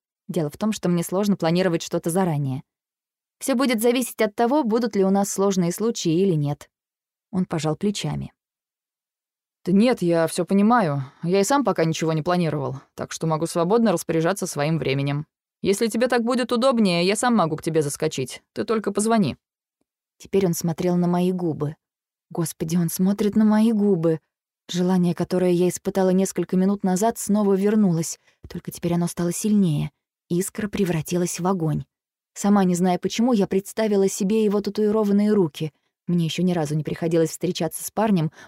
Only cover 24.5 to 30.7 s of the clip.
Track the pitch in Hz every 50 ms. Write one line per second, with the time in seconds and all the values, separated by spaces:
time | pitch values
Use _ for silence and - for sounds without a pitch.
24.5 | _ _ _ - - 175 180 180 185 180 175 175 170 - 175 - - 180 185 180
25.5 | 180 170 180 180 - - - 190 - 196 185 185 185 190 190 - - - 175 -
26.5 | - 185 185 196 202 202 - 190 180 180 208 233 226 - - - 202 208 208 196
27.5 | 196 190 196 208 220 220 208 185 165 160 165 - - - _ _ _ _ - -
28.5 | - 175 - - - - - 170 170 170 175 170 - - 175 175 170 - - 220
29.5 | 208 208 196 170 147 147 151 151 - _ _ _ _ _ _ - 170 170 190 -
30.5 | - - 208 202